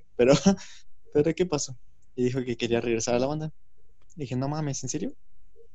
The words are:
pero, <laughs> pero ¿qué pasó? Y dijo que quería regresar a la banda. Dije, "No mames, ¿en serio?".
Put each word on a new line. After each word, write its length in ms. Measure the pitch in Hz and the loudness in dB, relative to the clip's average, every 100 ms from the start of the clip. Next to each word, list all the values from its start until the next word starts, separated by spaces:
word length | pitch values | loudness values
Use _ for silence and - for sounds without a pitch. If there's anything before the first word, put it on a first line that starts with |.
| - - | -8 4
pero, 180 | 123 | 8
<laughs> 260 | 147 196 190 - - - - - | 8 6 4 -2 -12 -10 -10 0
pero 200 | 151 151 160 | 2 2 2
¿qué 100 | 180 | 0
pasó? 320 | 143 - 127 - - - - | 0 -4 -8 -12 -14 -12 0
Y 80 | |
dijo 200 | 123 131 | 2 2
que 140 | 123 117 | -2 -2
quería 240 | 117 117 | 2 2
regresar 320 | 120 113 110 120 | 4 2 2 2
a 40 | |
la 80 | 135 | 2
banda. 240 | 156 156 - - - - - - - | 0 -4 -8 -12 -12 -12 -14 -14 -10
Dije, 200 | 127 127 | -4 -2
"No 140 | 139 | -2
mames, 340 | 151 151 135 | -2 -2 -4
¿en 60 | 131 | -4
serio?". 240 | - 196 - - - - - - | -4 -4 -6 -10 -10 -10 -12 -14